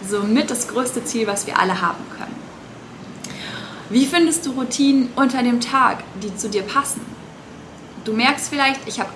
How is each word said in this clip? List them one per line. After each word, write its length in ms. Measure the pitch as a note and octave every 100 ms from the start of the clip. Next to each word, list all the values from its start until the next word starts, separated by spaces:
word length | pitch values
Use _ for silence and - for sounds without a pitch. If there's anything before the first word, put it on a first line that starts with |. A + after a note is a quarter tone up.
| G3
somit 420 | G3+ G3+ A#3+ D4+
das 160 | A#3+ -
größte 380 | A3 B3 A#3
Ziel, 240 | - A#3 G#3+
was 180 | G3+ -
wir 140 | -
alle 200 | F#3+ F3+
haben 240 | E3+ - - -
können. 160 | - - - - - - - - - - - - - - - - -
Wie 160 | A3 C#4
findest 400 | F4 E4 D4 C#4
du 60 |
Routinen 560 | B3+ B3 - C#4 C4+ A#3+ -
unter 260 | C4+ C4
dem 180 | B3 A#3+
Tag, 440 | - C4+ A#3+ F3+ - F#3+
die 120 | G#3 F3+
zu 120 | A3+
dir 140 | G3+
passen? 380 | G3 C#4 C#4 - - - - - - - - - - -
Du 80 | -
merkst 360 | A3 A#3+ C#4+ -
vielleicht, 380 | C#4+ C4+ C4+ -
ich 140 | A#3+
habe 100 | G3